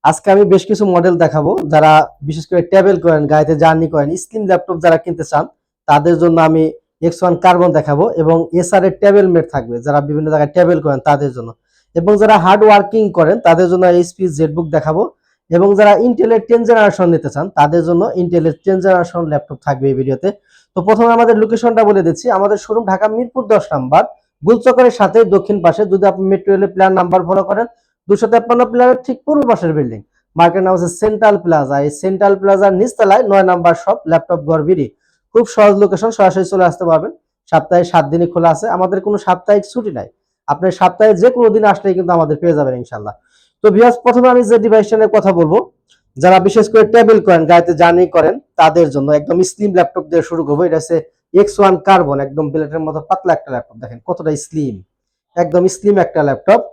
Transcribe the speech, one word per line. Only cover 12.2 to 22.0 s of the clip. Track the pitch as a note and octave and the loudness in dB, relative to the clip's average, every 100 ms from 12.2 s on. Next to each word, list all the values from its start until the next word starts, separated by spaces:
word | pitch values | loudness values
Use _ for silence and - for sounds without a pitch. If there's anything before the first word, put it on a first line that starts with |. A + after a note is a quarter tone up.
| G#3+ G#3+ | 4 2
হার্ড | F3+ G3+ | 4 4
ওয়ার্কিং | G#3+ G3+ G3+ A3 G#3 | 6 4 2 -2 -2
করেন | E3+ D#3+ A3+ | 0 -2 0
তাদের | E3+ E3 F#3 | 2 2 0
জন্য | F3+ F3+ | 2 2
এইচপি | F3 F3 - F#3 | 2 0 -6 -8
জেটবুক | D3 D#3+ D#3 E3 | -4 -4 -4 -4
দেখাবো, | D#3 D3+ D#3+ - _ _ _ _ | -4 -4 -4 -4 _ _ _ _
এবং | E3+ G3 G3 | 0 2 4
যারা | G#3 F#3+ A#3+ | 4 4 0
Intel-এর | A#3 A#3 A3+ A3 | 0 0 0 0
টেন | A#3 | -2
জেনারেশন | A3+ A3+ G#3 G3+ F3+ | 2 2 2 0 0
নিতে | D#3+ D3+ | 0 -4
চান | C#3+ F#3 | -8 -6
তাদের | - D3 E3+ | 0 0 0
জন্য | D#3+ F3 A3 F3+ | 0 -2 -2 -4
Intel-এর | F3 F3 D#3+ D#3+ | -2 -2 -2 -4
টেন | G3 F#3+ | -4 -2
জেনারেশন | F#3+ F3+ F3 E3+ E3 | 0 0 -2 -6 -6
ল্যাপটপ | D3 - C#3+ | -6 -8 -12
থাকবে | - C3 C#3 | -8 -4 -2
এই | C3 | -2
ভিডিওতে। | C3 C3 F#3+ - _ _ _ - | -4 -4 -4 -6 _ _ _ -6
তো | |
প্রথমে | F#3 A3 A#3 | -2 2 2
আমাদের | A#3 A#3 G#3+ | 2 2 2
লোকেশনটা | G#3+ A3+ A#3 A3+ | 0 0 0 2
বলে | G#3+ G3 | 2 2